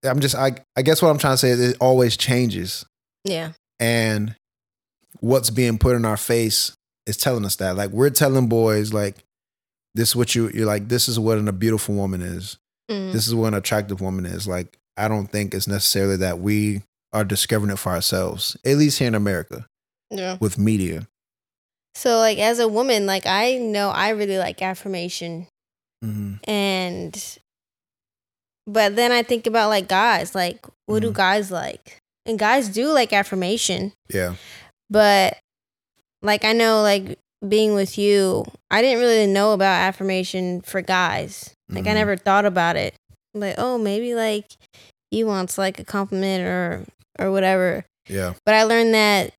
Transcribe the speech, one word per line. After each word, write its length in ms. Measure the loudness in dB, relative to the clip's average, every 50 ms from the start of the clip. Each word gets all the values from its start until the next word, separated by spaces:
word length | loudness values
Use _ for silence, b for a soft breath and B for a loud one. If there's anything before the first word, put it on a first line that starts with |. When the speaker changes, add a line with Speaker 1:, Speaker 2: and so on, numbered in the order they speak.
| -2
Speaker 1:
I'm 180 | 0 0 0
just, 140 | 0 0 0
I, 220 | 0 0 0 -2 -4 -14 _ _
I 60 | 0 2
guess 180 | 2 4 4
what 80 | 4 4
I'm 80 | 4 4
trying 160 | 2 2 2
to 40 | 4
say 120 | 4 2
is 100 | 4 4
it 160 | 2 0 2 2
always 360 | 4 4 6 6 4 2 2
changes. 680 | -2 0 0 2 2 2 0 -2 -4 -6 -8 -8 -10 -12 _ _ _ _ _ _ _ _
Speaker 2:
Yeah. 280 | -8 -8 -6 -8 -10 -14 _ _ _ _ _
Speaker 1:
And 540 | 0 0 2 2 2 0 0 -2 -4 -6 -8 _ _ _ _ _ _ _ _ _ _ _ _ _ _ _ _ -8
what's 280 | 0 2 2 2 2 0
being 300 | 0 0 2 2 2 2
put 180 | 2 2 2
in 80 | 2 2
our 120 | 0 -2 -2
face 540 | -2 0 0 2 2 0 0 -2 -2 -4 -6 _ _ _ _ _ _
is 100 | -10 -6
telling 280 | -2 -2 -2 0 -2 -2
us 100 | -4 -4
that. 200 | -4 -4 -4 -2
Like, 140 | -2 -4 -4
we're 200 | 0 2 2 2
telling 380 | 4 2 2 2 4 2 2 2
boys, 440 | 2 2 4 4 2 0 0 -2 -2
like, 240 | -2 -4 -4 -6 _ _ _ _ _ _ _ _ _ _ _ _ _ _ _ _
this 160 | -2 -2 0
is 60 | 2
what 180 | 0 0 0 0
you, 160 | 0 0 -2 -2
you're 140 | -2 0
like, 220 | 0 0 -2 -2 -2
this 200 | 0 0 0 0
is 100 | 0 -2
what 200 | 0 0 0 0
an, 100 | 0 -2
a 40 | -2
beautiful 420 | -2 0 0 0 0 -2 -2 -2
woman 260 | -2 -2 -2 -4 -6
is. 380 | -6 -8 -10 -10 -12 -14 -16 _ _ _ _ _ _ _
Speaker 2:
Mm. 220 | -8 -8 -6 -4 -4
Speaker 1:
This 140 | -2 -2 0
is 60 | 0
what 140 | 0 0 0
an 60 | 0
attractive 460 | -2 -2 -2 -2 -2 -2 -2 -6 -6 -6
woman 240 | -6 -4 -4 -6
is. 200 | -6 -8 -8 -6
Like, 300 | -6 -6 -6 -6 -10 _ _ _ _ _ -4
I 100 | -4 -2
don't 200 | -2 -2 -4 -4
think 260 | -4 -4 -4 -4 -4
it's 140 | -6 -4 -4
necessarily 480 | -4 -2 0 0 0 2 2 0 0 0
that 220 | 0 -2 -2 -2
we 420 | -2 0 0 2 0 0 -2 -4 -8 _ _ _ _ _ -4
are 100 | -4 -2
discovering 460 | -2 -2 -2 -2 0 0 0 0 -2
it 80 | -4 -4
for 140 | -4 -4 -2
ourselves, 640 | -2 -2 -2 -2 -2 -2 -4 -4 -6 -8 -8 -8 -6 _
at 120 | 0 4
least 220 | 4 4 2 2 0
here 80 | 0 0
in 60 | 0
America. 520 | 0 0 0 -2 -2 -4 _ -12 -16 -16 _ _ _ _ _ _ _ _ _
Speaker 2:
Yeah. 280 | -10 -8 -8 -8 -6 -2
Speaker 1:
With 180 | -2 -2 0 0
media. 480 | 0 2 2 2 0 -2 -4 -6 -10 -14 _ _ _ _ _ _ _ _ _ _ _ _ _ _ _ _ _
Speaker 2:
So, 220 | -4 -2 0 2 4
like, 200 | 4 2 2 2
as 200 | 2 0 2 2
a 80 | 2
woman, 380 | 0 2 0 2 2 2 2 2
like, 220 | 0 -2 -2 -2
I 320 | 0 0 0 2 0 0 0
know 320 | -2 -2 -2 -2 -2 -2
I 200 | 0 0 0 0
really 280 | 0 -2 -2 -2 -2 -2
like 240 | -2 -4 -4 -6 -6
affirmation. 840 | -6 -6 -8 -8 -8 -8 -6 -6 -8 -8 -10 -10 -10 -10 -12 -14 _ _ _ _ _ _ _ _ _ _ _ -10
Speaker 1:
Mm-hmm. 480 | -8 -6 -6 -6 -8 -8 -10 -8 -4
Speaker 2:
And, 880 | -4 -2 0 0 -2 -2 -2 -4 -6 -8 -10 -10 -10 -12 -14 -14 -16 -20 _ _ _ _ _ _ _ _ _ _ _ _ _ _ _ _ _ _ _ _ _ _ _ _ _
but 300 | -4 0 2 2 2 4
then 160 | 2 2 4 4
I 100 | 2 2
think 240 | 0 -2 -2 0
about, 220 | 0 2 2 2 4
like, 200 | 2 0 0 0
guys, 460 | 0 2 4 4 2 2 0 -4 -4
like, 300 | -4 -4 -4 -4 -8 -16 -20 _ _ _
what 140 | -2 -2 0
do 80 | 0 -2
Speaker 1:
Mm-hmm. 80 | 0
Speaker 2:
guys 340 | 2 2 2 2 2 0 -2
like? 480 | -6 -6 -6 -8 -10 -12 _ -20 -20 _ _ _ _ _ _
And 140 | -6 -4 0
guys 320 | 2 2 2 2 2 0
do 220 | -2 -2 -2 2 2
like 200 | 2 2 2 2
affirmation. 800 | 0 0 0 -2 -4 -2 -2 -2 -2 -2 -2 -2 -4 -4 -8 -10 _ _ _
Speaker 1:
Yeah. 280 | -4 -2 -2 -2 -4 -8 B B B B B B B _ _ _
Speaker 2:
But, 500 | 2 4 6 6 6 6 4 4 0 -4 _ _ _ _ _ _ _ _ _ _ _ _ _ _ _ _ 0
like, 220 | 0 0 2 2
I 60 | 2 2
know, 260 | 4 4 4 4 4
like, 380 | 4 4 2 2 -2 -6 -12 _ _ _ _ _ -4
being 280 | 0 2 4 4 4 2
with 240 | 2 0 -2 -2 0
you, 460 | 2 4 4 4 4 2 0 -2 -4 -8 -14 -20 _ _
I 100 | 0 2
didn't 200 | 2 4 2 4
really 260 | 4 4 4 4 4
know 260 | 4 4 4 4 4 4
about 280 | 4 4 2 4 2 2
affirmation 800 | 0 -2 -2 -4 -2 -2 -2 -2 -4 -4 -4 -4 -4 -4 -6 -8
for 180 | -6 -8 -8
guys. 720 | -4 0 0 0 0 0 -2 -4 -6 -8 -12 -16 -20 -20 _ _ _ _
Like, 160 | -10 -6 -2
I 40 | 0
Speaker 1:
Mm-hmm. 60 | 0
Speaker 2:
never 220 | 0 2 0 -2
thought 280 | -2 _ 2 2 4 4
about 300 | 2 2 2 0 0 0
it. 180 | 0 -2 -4 -6 _ _ _ _ _ _ _ _
Like, 220 | -8 -6 -6 -4 -4
"Oh, 200 | -4 -2 -2 -2
maybe, 360 | -2 -2 -2 -2 -2 -4 -2
like, 320 | -2 -2 -2 -2 -4 -6 _ -20 _ b b b b b b b _ _ _
he 140 | -4 -2 0
wants, 320 | 0 0 -2 -4 -4 -4 -2
like, 200 | -2 -2 -2 -6
a 40 | -14
compliment 600 | -6 -4 -4 -4 -2 -2 -2 -2 0 -2 -2 -2
or, 400 | -2 -2 -2 -4 -4 -6 -8 -10 -16 _ _ _ _ _ -6
or 140 | -4 -2 0
whatever." 520 | 0 2 2 2 2 2 0 -2 -4 -6 _ _ _ _ -8
Speaker 1:
Yeah. 260 | -6 -4 -4 -4 -6 -4 _
Speaker 2:
But 80 | 4 4
I 100 | 4 4
learned 300 | 4 4 4 4 4 4
that 380 | 4 4 4 2 2 0 -2 -8